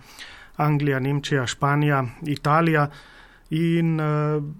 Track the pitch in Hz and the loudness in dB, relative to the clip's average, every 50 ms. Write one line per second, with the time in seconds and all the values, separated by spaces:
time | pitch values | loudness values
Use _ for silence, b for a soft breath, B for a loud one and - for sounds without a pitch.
0 | B B B B B B B B B B B - 151 151 151 143 147 143 135 131 | B B B B B B B B B B B -2 0 2 2 2 2 0 0 0
1 | 131 139 143 139 143 - 147 135 120 - - - 143 139 143 147 147 147 143 135 | 0 0 -2 -2 -2 -2 -2 -2 -2 -2 -4 -2 0 0 2 2 2 2 2 0
2 | 131 117 - - 165 151 143 - - 143 151 165 170 165 156 147 147 147 B B | 0 -4 -6 -8 -6 -6 -6 -2 0 2 2 2 2 2 2 2 0 0 B B
3 | B B B B B B B B B - 156 160 170 165 170 170 165 165 160 156 | B B B B B B B B B -6 -2 0 0 2 2 2 2 0 0 0
4 | 151 151 151 151 151 151 151 151 147 147 156 | 0 0 0 0 0 0 0 -2 -4 -6 -10